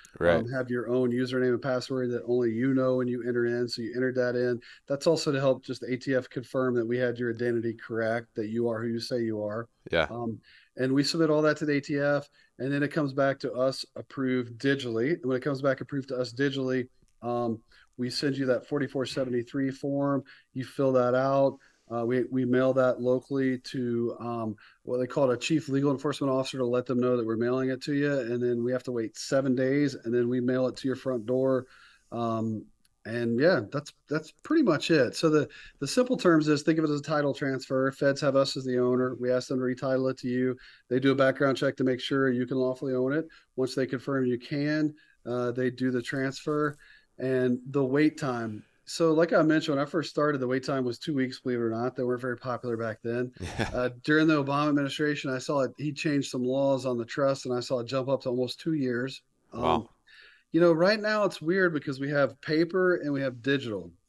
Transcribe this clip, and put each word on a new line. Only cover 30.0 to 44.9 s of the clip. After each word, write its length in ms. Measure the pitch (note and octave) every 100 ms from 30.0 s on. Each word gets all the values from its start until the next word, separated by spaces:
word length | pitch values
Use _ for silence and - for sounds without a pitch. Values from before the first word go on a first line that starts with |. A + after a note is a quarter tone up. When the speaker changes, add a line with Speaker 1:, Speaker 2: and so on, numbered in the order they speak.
| A2+
Speaker 2:
then 140 | B2 A#2+
we 120 | B2+
mail 280 | B2 B2+ B2+
it 80 | -
to 100 | C3+
your 100 | B2+
front 300 | C3+ B2 G#2+
door. 400 | B2+ C3 C3 B2+ - - _ -
Um, 540 | A#2 A#2 A2+ A2+ G#2+ - _ _ _
and 360 | G#2 A#2+ A#2 A#2
yeah, 220 | D#3+ D#3 G2+
that's, 220 | C#3+ D3 - -
that's 220 | D#3 - -
pretty 200 | - D#4+
much 280 | A3+ C#3+ -
it. 260 | D#3 A#2+ -
So 140 | D#3+
the, 180 | D3+ C3 - - -
the 100 | C#3+
simple 300 | - B3+ B3+
terms 280 | F3 D#3+ D3+
is 160 | C#3+
think 160 | E3 D#3+
of 60 |
it 60 | D#3
as 100 | D3
a 20 |
title 300 | D3 D3+ C#3+
transfer. 580 | - C#3 C3 - C3 C3+
Feds 300 | - C#3 C#3
have 160 | D3 C3+
us 180 | C3+
as 120 | C#3+ C3
the 120 | B2
owner. 360 | B2 B2+ B2+ B2+
We 140 | B2
ask 160 | B2+ -
them 120 | C3
to 40 |
retitle 460 | B2+ B2+ C3+ C3 C3
it 80 | C3
to 100 | B2+
you. 280 | B2 B2+ B2+ - - -
They 100 | B2+
do 120 | C#3
a 20 |
background 420 | C3+ C3+ C3 C#3 B2+
check 180 | C#3 -
to 80 |
make 160 | C3 B2+
sure 300 | - C#3 C3+
you 160 | B2 B2
can 120 | C3+
lawfully 340 | B2+ B2+ C#3
own 220 | B2+ C3
it. 120 | D3+ D#3+ - _ -
Once 180 | C3
they 120 | C#3 B2+
confirm 400 | B2+ C#3+ C3+ B2+
you 120 | B2
can, 540 | - D3 D3 D#3 D3+